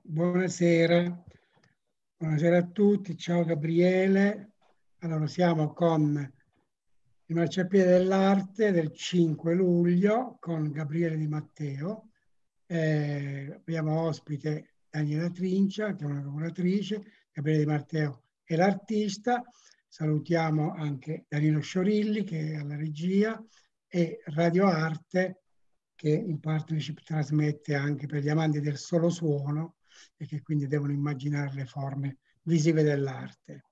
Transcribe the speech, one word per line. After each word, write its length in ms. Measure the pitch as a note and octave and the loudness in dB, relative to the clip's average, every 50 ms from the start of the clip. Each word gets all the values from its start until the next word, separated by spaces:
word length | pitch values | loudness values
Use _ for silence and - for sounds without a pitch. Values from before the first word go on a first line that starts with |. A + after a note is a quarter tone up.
buonasera. 1200 | _ - D#3 D#3 E3+ F3+ F3 F3+ F#3 F3 F3+ - F3 E3+ E3+ E3 E3 E3 F3 F3 F3 F3 F3 - - - - - _ _ _ _ _ _ _ _ _ _ _ _ _ _ _ | _ -8 -4 -2 0 0 0 0 0 -2 0 2 4 4 6 6 4 4 4 4 2 0 -4 -8 -14 -20 -20 -20 _ _ _ _ _ _ _ _ _ _ _ _ _ _ _
Buonasera 400 | _ E3 D#3 D#3 D3 D#3+ E3+ F3 | _ -2 -2 0 2 4 4 4
a 100 | F3+ F3 | 4 2
tutti, 520 | F3 - - G3+ G3+ G#3 G3 G3 F3 D#3+ - | 0 0 4 4 4 4 4 0 -6 -8 -8
ciao 260 | - - F3 F3 E3+ | -4 -2 0 0 2
Gabriele. 1080 | D#3+ E3+ D3+ D3 D#3+ E3 E3+ F3 F3+ F#3 F#3 F#3+ G3 G3 F#3+ G3 G3+ G#3 - - - _ _ _ _ _ _ _ _ _ _ | 0 0 -2 0 0 4 4 4 6 4 4 4 4 4 4 4 2 2 -2 -10 -18 _ _ _ _ _ _ _ _ _ _
Allora, 260 | - E3 D#3+ D#3 D#3 | -6 -4 -2 -2 -2
siamo 480 | D3+ - F3+ F3+ F3 E3+ D#3 D#3 D3+ - | -2 0 2 2 2 4 2 0 -2 0
con 420 | - E3+ E3+ E3 D#3 D3+ D3 D3 D3 C#3 C3 _ _ _ _ _ _ _ _ _ _ _ _ _ _ _ _ _ _ _ | 0 2 2 4 4 2 2 2 -2 -4 -8 _ _ _ _ _ _ _ _ _ _ _ _ _ _ _ _ _ _ _
il 80 | _ E3 | _ 0
marciapiede 640 | E3 E3+ D#3+ - F#3+ F3+ F3+ F#3+ G3 F#3 F3+ F3+ F3+ | 0 0 0 0 -2 -2 2 4 4 6 8 6 6
dell'arte 760 | F#3 F#3 F#3+ F#3+ F#3+ G3 G3 G3 F#3+ - - - A3 G#3 | 6 4 4 4 4 4 4 2 0 -4 -2 0 2 4
del 180 | F#3+ E3+ D#3+ D3 | 4 2 2 0
cinque 640 | - - - - F3+ F3+ E3+ D#3+ D3+ D#3 - E3 E3+ | -4 -8 -8 -2 2 4 4 4 2 -2 -2 0 2
luglio 840 | F3+ F#3+ F3+ F3 F3 F3 F3 F3 F3+ F#3+ G3+ G#3+ A#3+ B3+ B3+ - _ | 2 2 2 4 4 4 4 4 4 4 4 2 2 0 -4 -10 _
con 300 | - E3+ E3+ D#3+ D3+ D3+ | -8 -6 -4 -2 -4 -4
Gabriele 480 | C#3+ D3+ D#3 C#3+ D3 E3+ E3+ E3 D#3+ D#3 | -4 -6 -6 -4 -2 -2 -2 -2 -2 -2
Di 80 | D#3 D3+ | -4 -4
Matteo. 800 | D3+ D3+ D3+ - _ - D3+ C#3+ C#3 C3+ D3 F#3 A3 A3 - - _ _ _ _ _ _ _ _ _ _ _ | -4 -6 -8 -10 _ -10 -8 -8 -6 -6 -8 -8 -8 -10 -12 -20 _ _ _ _ _ _ _ _ _ _ _
Eh, 840 | _ F3 E3 D#3+ D#3 D#3 D3+ D3 D3 D3 C#3+ C#3+ C#3 C#3 C#3 C#3 C#3+ - | _ -2 0 0 2 2 0 0 -2 -4 -4 -6 -6 -8 -8 -10 -12 -14
abbiamo 460 | - _ - E3 D#3+ D#3 D#3 D#3 D#3+ | -14 _ -6 -4 -2 -2 0 0 0
ospite 760 | E3 E3 D3 - _ - D3+ C#3 - D#3 D3+ D#3 - _ _ _ _ _ | 0 -2 -4 -4 _ -10 -10 -6 -4 -4 -4 -4 -8 _ _ _ _ _
Daniela 400 | - D3+ D3+ D3 D3+ D3+ E3+ F3 | -6 -4 -2 -2 -2 -2 -2 -4
Trincia, 680 | F3 F3+ F3+ F#3 F#3 G3 G3 G3 - G#3 G#3+ G#3 E3+ | -4 -4 -4 -2 2 2 2 0 0 -4 -4 -4 -4
che 100 | C#3 D3 | -6 -6
è 20 | |
una 160 | C#3+ C#3+ C#3+ | -6 -6 -6
lavoratrice, 800 | C#3 C#3+ C#3+ D3+ D#3+ E3+ E3+ - F3+ F3+ F#3+ G#3 F#3+ - G#3+ G#3 G#3 - _ _ _ _ | -6 -8 -8 -6 -6 -6 -4 -2 0 0 0 0 -2 -2 -6 -8 -8 -12 _ _ _ _
Gabriele 300 | _ - C#3+ D3+ D#3 D#3 | _ -6 -2 0 2 2
Di 60 | D3+ | 2
Matteo 560 | D3 D3+ D3+ D3 _ - D#3 D3+ D3 C3+ - _ _ _ _ | 2 0 -2 -2 _ -4 -2 -2 -2 -4 -10 _ _ _ _
è 140 | _ _ E3 | _ _ 0
l'artista. 840 | D#3+ F3+ G3+ F#3+ F#3 - - A3 G#3+ G#3+ G3+ F#3+ - - A#3+ B3 A#3+ B3 - _ _ _ _ _ _ _ | 2 2 2 2 0 -4 -4 -2 -2 -2 -2 -4 -4 -2 -2 -2 -2 -4 -10 _ _ _ _ _ _ _
Salutiamo 840 | _ - - D#3 D#3 D3+ D3+ - - E3+ E3 E3 D#3+ D#3 D#3 D3+ E3+ | _ -10 -4 -2 0 0 0 0 0 0 0 2 2 0 0 0 -2
anche 540 | E3+ F3 D#3 D3 C#3+ C3 - D3+ D#3+ E3+ - _ | -4 -6 -6 -6 -6 -8 -8 -10 -10 -10 -10 _
Danilo 320 | D3 D3 D3+ D#3 D3+ D3+ | -4 0 2 2 2 2
Sciorilli, 640 | D3 - - F#3 F#3 G3+ G#3+ G#3 G#3+ G#3+ G#3+ A3 G3 | -2 -2 -4 0 0 2 2 2 0 0 -2 -2 -4
che 280 | - E3 D#3+ D#3 D#3 | -4 -6 -6 -6 -6
è 40 | D#3 | -6
alla 200 | D3+ D3 C#3+ D3 | -6 -6 -8 -6
regia, 640 | D3 D#3 D#3 D3 D3 E3 F3+ F#3+ G3 G#3 A3 A3+ A3 A3+ _ _ _ _ _ _ _ _ | -6 -6 -8 -6 -4 -4 0 2 2 2 2 -2 -8 -12 _ _ _ _ _ _ _ _
e 360 | _ - F3 E3+ D#3+ - - - | _ -2 -2 -2 -2 -2 -10 -12
Radio 420 | - D3 D#3 E3+ E3+ E3 F#3 G3+ | -8 -2 0 2 2 4 4 4
Arte, 760 | G3 F3 D#3 D#3 E3 D#3 D3+ - _ - F3+ F#3 F#3 F#3 _ _ _ _ _ _ _ _ _ _ _ _ - | 4 4 2 0 -2 -4 -6 -10 _ -2 0 0 0 -4 _ _ _ _ _ _ _ _ _ _ _ _ -4
che 120 | - D3+ | 0 0
in 280 | D3+ E3 - F#3+ D#3 D3 | 0 0 0 -4 -6 -6
partnership 640 | - D#3 D#3 D#3 D3 - D#3+ D#3 C3+ - D3+ - | -4 -2 -2 -2 -2 -2 -4 -4 -4 -6 -10 -12
trasmette 720 | _ - D#3 D#3 D3 - D3+ D3+ D3+ D3+ D3 D3 - - D3 | _ -6 -4 -4 -2 0 0 0 2 0 -2 -4 -4 -4 -2
anche 320 | C#3+ C#3 D3 D3 B2+ D3 | -2 0 -2 -4 -4 -6
per 160 | C#3 D3+ D3 | -6 -4 -2
gli 60 | C#3 D3 | -2 0
amanti 320 | D3+ D#3+ D#3+ D#3 D3+ D3 | 0 2 2 0 0 0
del 160 | C#3+ D3 C#3+ | -2 -4 -4
solo 320 | C3+ - - F3+ E3+ D#3+ F3 | -6 -6 -2 0 2 2 2
suono 680 | F3 - E3+ D#3 C#3+ C#3+ C#3 C#3 D3 D#3 D#3+ F3 _ _ _ _ _ - - _ _ | 0 0 -2 -2 -2 0 -2 -2 -4 -4 -4 -6 _ _ _ _ _ -20 -20 _ _
e 100 | _ D#3 | _ -12
che 160 | D3+ D#3 D3 | -10 -10 -10
quindi 260 | - - D#3+ D3 C#3+ C3 | -6 -4 -2 -2 -2 -2
devono 240 | D3 D3 C#3+ C#3+ | -2 -2 -2 -2
immaginare 600 | C#3+ C#3+ C#3+ D3 D3 B2+ C3+ D3 D3 C#3+ C#3+ C#3 C3+ | -2 -2 -2 -2 -4 -4 -4 -4 -4 -2 -4 -6 -6
le 100 | C#3 C3+ | -8 -10
forme 540 | B2 - C#3 C3+ C#3 C3+ C#3 C#3 C#3 C3+ _ _ _ _ _ | -10 -8 -8 -8 -8 -6 -6 -6 -6 -8 _ _ _ _ _
visive 420 | _ D#3+ E3 E3 D3+ E3+ D#3+ D#3 D3+ | _ 0 0 2 4 4 4 4 4
dell'arte. 800 | D3+ C#3+ C#3 C#3 C3+ C3 B2+ C3 C3 - _ _ - D3 C#3 _ _ | 2 2 0 -2 -4 -6 -8 -12 -14 -16 _ _ -18 -18 -18 _ _